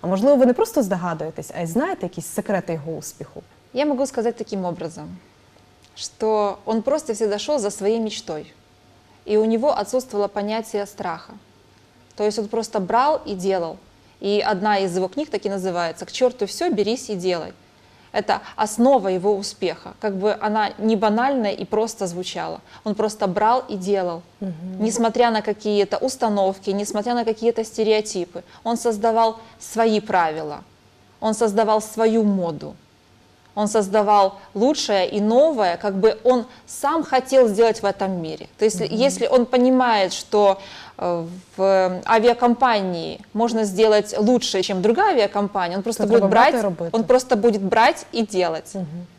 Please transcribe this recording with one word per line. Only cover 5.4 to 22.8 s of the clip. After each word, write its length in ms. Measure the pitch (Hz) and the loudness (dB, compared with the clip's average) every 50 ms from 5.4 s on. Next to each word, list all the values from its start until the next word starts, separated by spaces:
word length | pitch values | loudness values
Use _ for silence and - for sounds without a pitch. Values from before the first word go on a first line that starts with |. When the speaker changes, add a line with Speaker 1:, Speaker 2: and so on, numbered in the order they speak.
| _ _ _ _ _ _ _ _ _ _ _ | _ _ _ _ _ _ _ _ _ _ _
Speaker 2:
что 640 | - - - - _ - 220 220 214 208 202 190 - - | -14 -14 -14 -8 _ 0 0 2 2 2 0 -2 -6 -4
он 180 | - 220 226 214 | -2 -2 -2 0
просто 300 | - 277 311 - - 226 | 0 0 0 -2 -4 -4
всегда 240 | 202 226 208 202 208 | -2 0 -2 -2 -2
шёл 200 | - - 302 285 | -2 -2 -2 -2
за 120 | 208 208 | -2 -4
своей 300 | 196 - 196 202 220 233 | -6 -2 -2 0 0 0
мечтой, 520 | 226 214 208 - - - 165 151 151 - - _ _ _ _ _ _ _ _ _ _ _ _ _ _ | -2 -4 -6 -10 -10 -10 -10 -10 -10 -14 -20 _ _ _ _ _ _ _ _ _ _ _ _ _ _
и 100 | - 208 | 0 2
у 80 | 214 220 | 2 4
него 240 | 220 226 226 240 302 | 4 2 2 2 0
отсутствовало 600 | - - 208 214 - 254 254 254 - 208 208 196 | 0 0 -2 -2 -2 -4 -4 -2 -4 -2 -2 -2
понятие 580 | - 208 202 208 220 226 220 - - 208 202 | -2 -4 -4 -4 -4 -6 -6 -4 -6 -6 -6
страха. 460 | 196 - - 202 185 165 165 - - - 208 _ _ _ _ _ _ _ _ _ _ _ _ _ _ _ | -6 -10 -10 -8 -8 -8 -8 -12 -20 -20 -20 _ _ _ _ _ _ _ _ _ _ _ _ _ _ _
То 100 | - 208 | -2 -2
есть 140 | 214 208 220 | -2 0 -2
он 100 | 214 208 | -6 -4
просто 320 | - 233 220 - - 214 | -4 -4 -4 -2 -4 -4
брал 400 | 190 175 214 233 254 294 311 - - | -2 0 2 2 2 2 0 -2 -4
и 80 | - 208 | -8 -8
делал. 420 | 185 180 196 190 185 170 165 - - - _ _ _ _ _ _ _ - | -4 -2 -2 0 0 -2 -6 -8 -14 -20 _ _ _ _ _ _ _ -4
И 220 | 202 202 208 - - | -2 0 0 0 0
одна 280 | 214 185 190 214 214 196 | -2 0 0 0 0 0
из 180 | 196 190 170 | 0 -2 -2
его 120 | 185 185 185 | -2 -2 -2
книг 220 | - 277 311 - | -4 -6 -6 -4
так 160 | - 202 - | -6 -6 -4
и 40 | 208 | -4
называется 540 | 196 196 180 190 175 175 175 165 160 - - | -6 -4 -4 -4 -4 -2 -4 -4 -6 -8 -14
«К 80 | - - | -12 -2
чёрту 340 | - 254 247 240 - 208 | 0 0 0 2 0 -6
всё, 240 | 190 - - 330 359 | -6 -4 -4 -2 -2
берись 400 | 285 202 202 202 226 262 - - | 0 0 0 -2 -2 -4 -4 -8
и 40 | 214 | -8
делай». 380 | 185 175 185 175 170 156 180 185 _ _ _ _ _ _ _ _ _ _ _ - | -4 -2 -2 -2 -2 -6 -10 -14 _ _ _ _ _ _ _ _ _ _ _ -6
Это 280 | 208 202 - 202 202 - - - | -4 -2 0 -2 -2 -4 -10 -4
основа 520 | - 214 208 214 - 233 262 277 247 190 196 | -4 -4 -4 0 2 4 4 4 4 2 0
его 260 | 185 185 175 208 208 | -2 0 0 0 0
успеха. 560 | 196 202 - - - - 175 160 - - 180 185 _ | 0 -2 -10 -8 -6 -6 -6 -6 -6 -12 -20 -18 _
Как 160 | - 214 196 | -6 -4 -4
бы 200 | 190 190 214 208 - | 0 0 0 0 0
она 300 | - 214 208 214 214 202 - - | -2 -2 0 0 -2 -2 -4 -2
не 180 | 208 220 226 | 0 0 2
банальная 560 | 202 220 214 208 220 240 269 285 262 220 202 190 | 2 2 2 2 2 0 0 0 0 -2 -2 -2
и 120 | - 190 | -4 -6
просто 420 | - - 214 220 226 220 - 202 | -4 -2 -2 -2 -2 -4 -6 -6
звучала. 540 | 180 170 175 185 - - 175 160 160 165 - - - - - | -6 -6 -8 -8 -8 -8 -8 -8 -8 -10 -12 -14 -20 -20 -12